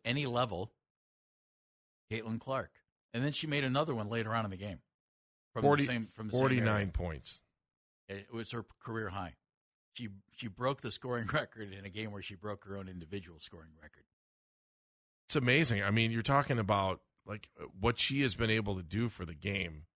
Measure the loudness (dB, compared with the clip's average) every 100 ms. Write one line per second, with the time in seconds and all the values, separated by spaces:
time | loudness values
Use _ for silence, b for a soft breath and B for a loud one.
0 | -2 0 2 2 2 0 -6 _ _ _
1 | _ _ _ _ _ _ _ _ _ _
2 | -8 -6 -4 -6 -4 -4 -4 _ _ _
3 | _ -2 -2 0 0 0 2 2 2 0
4 | -2 -2 0 0 -2 -4 -8 -10 -14 _
5 | _ _ _ _ _ 2 6 6 6 0
6 | -2 -8 0 4 6 6 4 4 2 0
7 | -4 -4 -8 -12 _ _ _ _ _ _
8 | -12 -12 -8 -8 -6 -6 -8 _ -8 -4
9 | -4 -4 -6 -10 _ _ _ _ _ -12
10 | -10 -12 -18 -12 -10 -2 -2 -2 -4 -8
11 | -4 -4 0 -2 -2 -6 -12 -12 -10 -8
12 | -8 -8 -10 -10 -8 -8 -8 -10 -8 -10
13 | -10 -10 -10 -14 -14 -14 -20 -20 -20 -20
14 | _ _ _ _ _ _ _ _ _ _
15 | _ _ -2 2 4 4 4 2 4 4
16 | 4 2 2 4 4 2 2 4 2 -2
17 | _ _ -12 -12 -12 -14 -14 0 2 2
18 | 2 2 2 2 2 2 0 -4 -2 -2
19 | -2 -2 -10 -6 -4 -2 -4 -8 -16